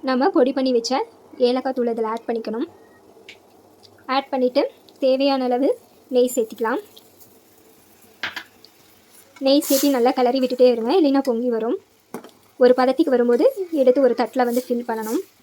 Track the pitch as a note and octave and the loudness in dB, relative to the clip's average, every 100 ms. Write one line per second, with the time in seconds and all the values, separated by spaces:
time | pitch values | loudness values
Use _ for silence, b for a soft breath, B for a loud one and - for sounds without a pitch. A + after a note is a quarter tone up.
0 | C4+ B3+ C#4+ G4 B3 C#4 C4 A#3+ A#3 C4 | -4 0 0 2 0 0 0 -2 -2 -4
1 | A4+ - - - B3 B3+ C4 C4 A#3 A3+ | -6 -12 -20 -2 0 0 -4 -4 -4 -4
2 | A3 A3+ - A#3 A3+ A3 E4 - _ _ | -6 -8 -6 -8 -6 -8 -8 -12 _ _
3 | _ - - - _ _ _ _ - _ | _ -20 -20 -20 _ _ _ _ -20 _
4 | - C4+ C4+ C4+ B3+ B3 B4 - - _ | -6 -6 -4 -2 0 0 -4 -6 -20 _
5 | C4+ C4 C#4 C4+ B3+ A#3+ C#4+ B4 _ _ | -2 2 0 0 -2 0 0 -2 _ _
6 | _ B3+ B3 C4 A3 G#3 A3 C4 G#4 - | _ 0 0 0 -6 -4 -4 -4 -8 -20
7 | _ _ - _ _ _ _ _ _ _ | _ _ -20 _ _ _ _ _ _ _
8 | _ _ - - - _ _ _ _ _ | _ _ -14 -14 -20 _ _ _ _ _
9 | _ - _ - C4+ C#4 D4 C4+ C#4+ C4 | _ -20 _ -6 2 2 2 0 2 2
10 | A#3+ B3+ B3 C4 B3+ B3+ B3+ A#3 A3+ F4+ | 0 2 0 0 -2 2 4 4 0 2
11 | D4 C4+ C4+ A3+ B3 A3+ A3 F#4 _ _ | 2 2 0 -2 -2 -4 -4 -6 _ _
12 | _ - - _ _ _ B3 B3+ B3+ C4 | _ -20 -20 _ _ _ 4 4 2 2
13 | D#4+ B3 A#3+ A#3+ A4+ C5+ F#4 D#4 B3+ B3+ | 2 2 2 4 2 0 -6 0 4 4
14 | C4 A3+ A3+ B3+ B3 A#3+ - A#3+ A#3+ A3+ | 4 2 -4 0 0 -2 -2 -6 -4 -6
15 | A3 C4 G4 _ | -4 -6 -6 _